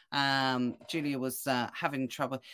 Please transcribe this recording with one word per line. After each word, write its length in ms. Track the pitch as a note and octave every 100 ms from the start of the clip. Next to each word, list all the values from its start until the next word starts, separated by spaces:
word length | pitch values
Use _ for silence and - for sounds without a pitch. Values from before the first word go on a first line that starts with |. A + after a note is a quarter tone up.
| _
Um, 640 | C#3+ C#3 C3+ C3 B2+ B2 - -
Julia 300 | E3 D3 C#3
was, 260 | C3 - C#3+
uh, 200 | B2 A#2+
having 320 | - E3 C#3 C3
trouble. 340 | - C3 C3+ -